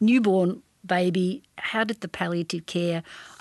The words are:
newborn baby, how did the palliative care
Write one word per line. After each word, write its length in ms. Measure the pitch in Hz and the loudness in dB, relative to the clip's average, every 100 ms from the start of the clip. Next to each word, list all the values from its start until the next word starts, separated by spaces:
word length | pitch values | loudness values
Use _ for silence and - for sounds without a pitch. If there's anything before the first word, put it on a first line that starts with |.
newborn 600 | 214 254 208 190 180 - _ _ | 4 4 4 4 2 -2 _ _
baby, 580 | - 180 180 180 180 226 _ - | -2 0 2 2 0 -2 _ -12
how 260 | - 220 | -6 -2
did 160 | 220 226 | -2 -4
the 80 | 170 | -8
palliative 560 | - 175 175 165 170 | -6 -4 -4 -4 -6
care 380 | - 175 170 165 - - - - | -4 -2 -2 -4 -6 -18 -20 -20